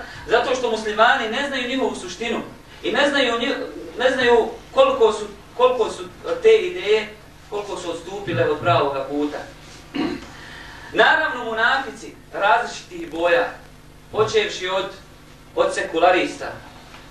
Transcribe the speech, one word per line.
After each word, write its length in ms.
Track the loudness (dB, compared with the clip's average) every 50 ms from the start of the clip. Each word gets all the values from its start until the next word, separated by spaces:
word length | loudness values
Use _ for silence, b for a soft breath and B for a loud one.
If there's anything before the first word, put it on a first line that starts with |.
| B B B B B
Zato 280 | 2 2 2 2 2 0
što 160 | 0 0 -2
muslimani 580 | -2 -2 -4 -2 2 4 6 6 4 2 0 -2
ne 180 | -2 -4 -4
znaju 200 | -2 -4 -4 -4
njihovu 280 | -2 -2 -2 -2 -2 -4
suštinu 460 | -6 -10 -10 -8 -6 -4 -4 -4 -4 -6 -10 -14 -20 B B B B -6
i 80 | -2
ne 180 | 0 2 2 2
znaju 300 | 2 2 2 2 0 0
nji-, 160 | -2 -2 -2 -4 -6 -8 -10 -12 -14 -10 -2 0
ne 120 | 2 2
znaju 380 | 2 4 4 6 6 6 4 2 -4 -12 -16 0 4
koliko 400 | 4 4 4 6 4 4 4 4
su, 120 | 0 -6 -10 -12 -16 -20 -12 0
koliko 320 | 2 2 2 4 2 0 -2
su 140 | -4 -8 -12 -14 -16 -12 -8 -6 -4 4
te 160 | 6 6 6
ideje, 500 | 6 4 0 -6 -4 0 2 2 2 0 -4 -12 -18 -20 -20 -20 -20 -14 -10
koliko 280 | -10 -8 -8 -8 -10
su 140 | -8 -8 -8
odstupile 580 | -8 -8 -10 -12 -12 -8 -6 -2 0 0 2 2
od 100 | 0 0
pravoga 460 | 2 2 4 4 2 0 -2 -4 -4 -4
puta. 280 | -2 -2 -2 -2 -4 -8 -12 -14 -18 -20 -20 -20 -20 -20 -16 -10 -6 -4 -4 -4 -6 -8 -12 B B B B B B B B B B B B B 2
Naravno, 520 | 4 4 4 4 2 0 -2 -4 -6 -6
munafici 680 | -6 -2 0 0 0 0 -2 -4 -6 -12 -14 -16 -18 -18 -20 -18 -12 -4
različitih 760 | 0 2 4 4 2 0 -4 -8 -14 -14 -14 -12 -12 -10 -8
boja, 380 | -4 -2 2 2 4 2 2 -2 -6 -12 -18 -20 -20 -20 -20 -20 -20 -20 -18 -4
počevši 560 | -2 0 0 2 2 0 0 0 -4 -6 -6 -4
od, 160 | -2 -4 -4 -6 -10 -14 -20 -20 -20 -20 -20 -20 -20 -20 -20 -4 -2
od 180 | 0 0 0 0
sekularista, 800 | -4 -4 -4 0 4 4 6 6 4 2 -2 -4 -8 -10 -10 -10 -12 -16 -18 -20 -20 -20 -20 -20 -20 -20 -6